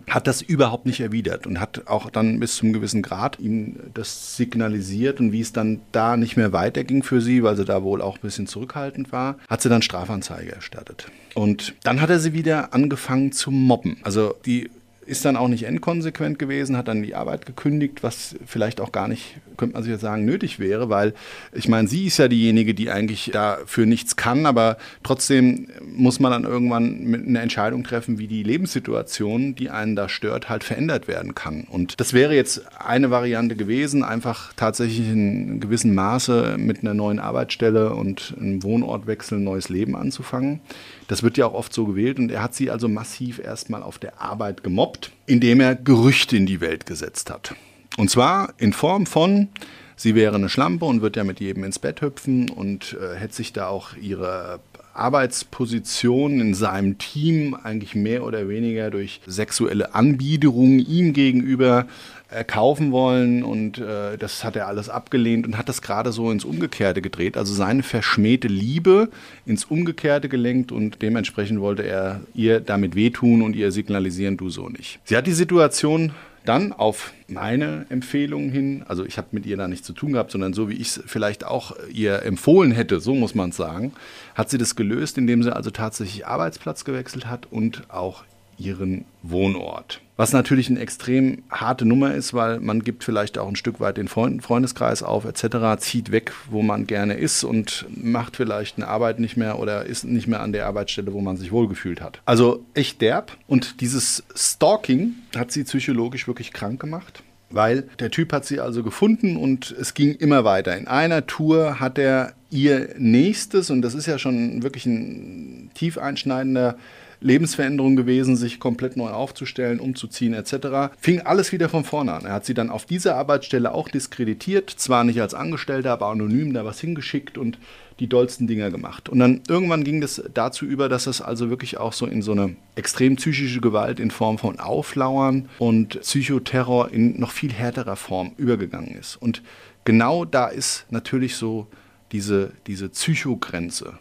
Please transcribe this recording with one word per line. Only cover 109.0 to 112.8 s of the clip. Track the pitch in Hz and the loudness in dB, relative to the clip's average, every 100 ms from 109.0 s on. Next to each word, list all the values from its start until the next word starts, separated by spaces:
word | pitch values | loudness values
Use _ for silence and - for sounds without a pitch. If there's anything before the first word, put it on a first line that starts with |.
| 208 226 196 165 | 4 4 2 0
und | 135 131 - | 0 0 -4
es | 117 135 - | -8 -6 2
ging | 143 | 2
immer | 143 151 139 107 | 4 4 6 6
weiter. | 95 92 92 | 4 2 -4
In | - | -2
einer | 135 165 160 - | 0 2 0 -2
Tour | - 156 160 156 127 | -2 2 4 2 0
hat | 131 135 | -2 2
er | 135 131 127 - _ | 2 2 0 -8 _
ihr | 139 143 135 | 2 4 4